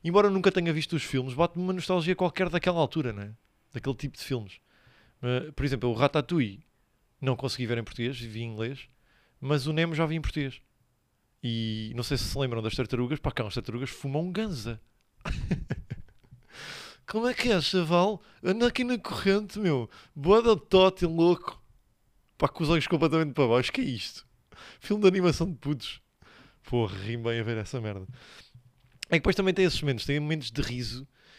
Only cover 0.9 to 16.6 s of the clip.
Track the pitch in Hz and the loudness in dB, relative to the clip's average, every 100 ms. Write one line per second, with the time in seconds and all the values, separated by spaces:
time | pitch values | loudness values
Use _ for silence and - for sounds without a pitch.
0.9 | 160 - 135 131 127 170 175 185 185 165 | -4 -2 -4 -2 0 0 0 -4 -4 0
1.9 | 185 160 180 180 - 180 170 - 170 147 | 0 0 0 0 0 -2 0 0 2 0
2.9 | 165 127 101 101 110 _ _ _ 123 135 | 0 -4 -6 -10 -14 _ _ _ -8 -6
3.9 | 135 139 - - 127 98 - _ _ _ | -6 -6 -10 -6 -6 -6 -18 _ _ _
4.9 | _ _ - 123 127 151 - 139 127 123 | _ _ -8 -2 -2 -4 -4 -2 0 -2
5.9 | 113 139 151 - 175 113 98 - _ _ | 2 2 2 0 0 0 -4 -20 _ _
6.9 | _ _ - 131 123 131 - 117 117 110 | _ _ -6 -2 -2 -2 -4 -4 -4 -4
7.9 | - 120 127 117 107 117 110 113 135 - | -6 -6 -4 -10 -10 -8 -6 -6 -8 -16
8.9 | _ _ _ _ - 135 147 135 156 165 | _ _ _ _ -10 -2 -2 0 0 0
9.9 | 156 160 160 147 151 135 - _ _ _ | 0 -2 -2 -4 -4 -6 -8 _ _ _
10.9 | _ _ _ _ _ 120 113 113 110 110 | _ _ _ _ _ -6 -4 -4 -4 -8
11.9 | 120 120 135 - 135 131 117 110 - 117 | -8 -4 -2 -2 -2 -2 -2 -4 -4 -2
12.9 | 123 123 147 - - 107 127 110 117 131 | -2 -2 -2 -4 -4 -4 -6 -6 -8 -8
13.9 | - 139 143 180 185 220 147 107 113 _ | -8 -6 -4 -4 -4 -4 -6 -8 -10 _
14.9 | _ _ _ - - - - - - - | _ _ _ -6 -4 -4 -4 -4 -10 -10
15.9 | - - - - - _ - | -14 -14 -20 -20 -20 _ -18